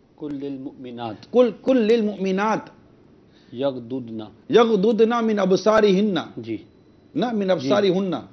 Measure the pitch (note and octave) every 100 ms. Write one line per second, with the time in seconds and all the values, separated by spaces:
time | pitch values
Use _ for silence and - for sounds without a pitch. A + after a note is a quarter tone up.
0 | _ _ D3+ C#3+ C#3+ C3+ C#3 - B2 A#2+
1 | A#2 G2 - A3+ A#3+ - - C4 G#3 A#3+
2 | G#3 G3 F#3+ F#3+ G#3+ G3+ - - - -
3 | _ - _ _ _ A#2+ C#3 B2+ A#2 C3
4 | A#2 A2 G#2+ - - F3+ A#3 G#3 G#3 A3
5 | A3 A#3+ A3 G#3 F#3 F#3 G#3+ A3 G#3 F#3
6 | G#3+ E3 A2+ - A2 G#2 - _ _ _
7 | _ - A#3+ A3 F#3+ F3 C3 G3+ G3 F3+
8 | F#3+ C3+ F#2+